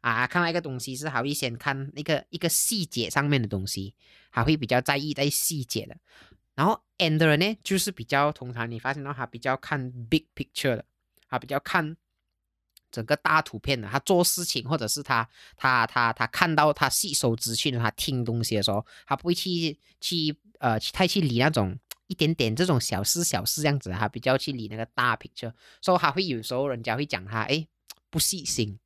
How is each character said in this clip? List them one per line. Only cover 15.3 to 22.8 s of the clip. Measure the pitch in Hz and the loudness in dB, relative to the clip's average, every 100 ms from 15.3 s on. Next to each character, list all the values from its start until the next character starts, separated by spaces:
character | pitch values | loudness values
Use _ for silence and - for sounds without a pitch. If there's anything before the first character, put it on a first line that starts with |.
| - - _ | -8 -20 _
他， | 131 127 113 | 2 4 4
他， | - 120 | 4 2
他 | 113 117 | 2 -2
看 | - 175 | 2 4
到， | 156 151 | 6 4
他 | 143 139 | 4 2
吸 | - - | 0 0
收 | 139 127 | 0 2
资 | 113 - 113 | 0 -2 -2
讯， | 151 123 | 0 0
他 | 117 | -2
听 | - - 131 117 | -2 -2 -2 0
东 | 117 | -2
西 | 117 107 | 0 0
的 | |
时 | 101 | 0
候， | 101 - - - | -2 -4 -18 -6
他 | 135 | -4
不 | 170 | 0
会 | |
去， | 175 190 175 165 147 _ _ | 0 0 0 -2 -4 _ _
去， | - 175 156 147 _ _ | -4 -2 -2 -4 _ _
呃， | 131 110 | 0 0
去， | - | -2
太 | - 185 | 0 2
去 | - | 2
理 | 156 120 | 2 4
那 | 139 | 2
种 | 151 98 95 _ - _ | 2 0 -4 _ -20 _
一 | |
点 | 185 151 165 | 0 0 2
点 | 113 | 0
这 | 110 185 | 2 2
种 | |
小 | 135 | 2